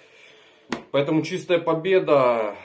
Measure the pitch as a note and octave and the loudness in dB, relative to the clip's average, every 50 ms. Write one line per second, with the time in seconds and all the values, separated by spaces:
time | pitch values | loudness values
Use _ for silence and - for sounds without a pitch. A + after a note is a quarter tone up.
0 | _ _ _ _ - - - - _ _ _ _ _ - - - - - - C#3 | _ _ _ _ -20 -20 -20 -20 _ _ _ _ _ -12 -12 -12 -10 -4 -2 -2
1 | C#3+ D#3 D#3 D#3+ D3 - F#3 F3 - - F3+ E3 E3+ E3 D#3+ D#3 D#3 F#3+ F#3+ F#3 | 0 0 0 -2 -2 -2 -6 -6 -2 0 0 0 0 -2 -4 -2 0 2 2 2
2 | D#3+ D#3 D3 - - B2 A#2+ A2+ A2 G#2 G2+ - | 2 4 2 4 4 2 2 0 -2 -4 -8 -12